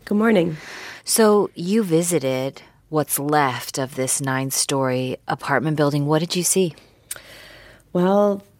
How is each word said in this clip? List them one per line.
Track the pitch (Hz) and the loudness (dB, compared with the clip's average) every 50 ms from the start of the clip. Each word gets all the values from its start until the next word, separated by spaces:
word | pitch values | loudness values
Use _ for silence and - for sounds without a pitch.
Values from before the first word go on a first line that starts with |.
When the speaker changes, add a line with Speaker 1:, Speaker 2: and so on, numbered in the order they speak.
| - | -6
Speaker 1:
Good | - 208 208 | -2 0 2
morning. | 220 226 220 185 165 170 156 151 - - - - - - - - - | 2 4 4 4 2 2 -2 -6 -12 -16 -16 -16 -16 -16 -18 -12 -6
Speaker 2:
So | - - - 220 214 208 208 185 - - | -2 2 4 6 6 6 4 4 0 -4
you | 151 170 180 202 226 214 | -6 -4 0 0 0 2
visited | 180 160 165 175 175 175 151 135 131 131 131 131 139 147 - - - _ _ _ _ | 2 2 2 2 2 0 0 0 0 -2 -2 -4 -6 -8 -10 -18 -20 _ _ _ _
what's | 156 151 143 - - - | -2 -2 0 0 -2 -4
left | 139 147 151 151 143 131 120 123 - - - 143 | 0 2 2 2 2 2 0 -4 -8 -8 -6 -6
of | 135 131 - | -6 -4 -4
this | 131 131 131 - - | -4 -2 -2 -2 -2
nine-story | 139 135 131 131 135 135 - - - - 143 135 131 131 127 127 127 127 123 - _ | -2 -2 -2 -2 -2 -2 -2 -2 -2 0 0 0 2 0 0 0 -2 -4 -6 -6 _
apartment | - 143 - - - 139 - 123 156 151 | -6 -6 -6 -6 -6 -4 -4 -2 -2 0
building. | 147 147 143 143 147 143 | 0 0 0 0 0 0
What | 143 156 156 | 0 0 0
did | 175 165 - | 0 -2 -4
you | 180 170 | -2 -2
see? | - - 190 185 165 - - - _ _ _ _ - - - - - - - - - - - - - - - _ _ | 0 0 0 0 -2 -4 -10 -18 _ _ _ _ -16 -16 -16 -16 -20 -20 -20 -20 -20 -20 -20 -20 -20 -20 -20 _ _
Speaker 1:
Well, | - 180 175 185 196 202 208 208 196 196 - _ _ | -2 0 2 2 4 4 2 2 0 -2 -8 _ _